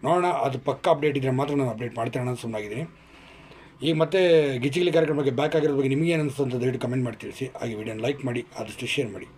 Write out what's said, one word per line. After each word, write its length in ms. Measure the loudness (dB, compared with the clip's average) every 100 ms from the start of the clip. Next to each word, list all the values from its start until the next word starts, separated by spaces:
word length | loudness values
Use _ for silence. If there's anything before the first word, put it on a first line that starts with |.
ನೋಡೋಣ, 240 | 2 2 2
ಅದು 320 | 0 0 -2
ಪಕ್ಕ 300 | -4 -2 2
ಅಪ್ಡೇಟ್ 280 | 2 2 0
ಇದ್ದರೆ 140 | 0
ಮಾತ್ರ 240 | 0 0 0
ನಾನು 140 | -2
ಅಪ್ಡೇಟ್ 280 | -2 -8 -4
ಮಾಡ್ತೇನೆ 240 | -4 -2
ಅನ್ನೋದು 200 | -4 -4
ಸುಮ್ಮನಾಗಿದ್ದೀನಿ. 640 | -6 -6 -6 -8 -8 -12 -20 -20 -20 -20 -20 -20 -20 -6
ಈಗ 120 | -2 2
ಮತ್ತೆ 240 | 2 4 6 6 6 0
ಗಿಚ್ಚಿಗಿಲಿ 340 | 0 0 2
ಕಾರ್ಯಕ್ರಮಕ್ಕೆ 400 | 4 4 2 0
ಬ್ಯಾಕ್ 240 | 2 2 2
ಆಗಿರೋದ್ರ 220 | 2 2
ಬಗ್ಗೆ 180 | 2 2
ನಿಮಗೆ 160 | 2
ಏನು 100 | 2
ಅನಿಸ್ತು 220 | 0 0
ಅಂತ 120 | -2 0
ದಯವಿಟ್ಟು 260 | -2 -2
ಕಾಮೆಂಟ್ 240 | -2 -2 -2
ಮಾಡಿ 120 | -4
ತಿಳಿಸಿ. 280 | -12 -8 -10
ಹಾಗೆ 300 | -6 -8 -6
ವಿಡಿಯೋನ 240 | -8 -4
ಲೈಕ್ 260 | -2 -2 -4
ಮಾಡಿ, 200 | -6 -8 -12
ಆದಷ್ಟು 260 | -12 -10 -6
ಶೇರ್ 260 | -2 -4
ಮಾಡಿ. 140 | -6 -14